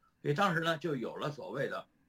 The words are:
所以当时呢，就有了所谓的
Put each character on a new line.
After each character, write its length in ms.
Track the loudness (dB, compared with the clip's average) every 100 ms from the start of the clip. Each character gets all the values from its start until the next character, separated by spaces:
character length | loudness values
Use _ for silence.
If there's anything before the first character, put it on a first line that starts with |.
| _ _
所 80 | -2
以 40 | 2
当 180 | 4
时 80 | 4
呢， 160 | 2 0
就 180 | 0 -2
有 200 | -2 -2
了 160 | -4
所 180 | -4 -6
谓 180 | -2 -2
的 200 | -4 -8 _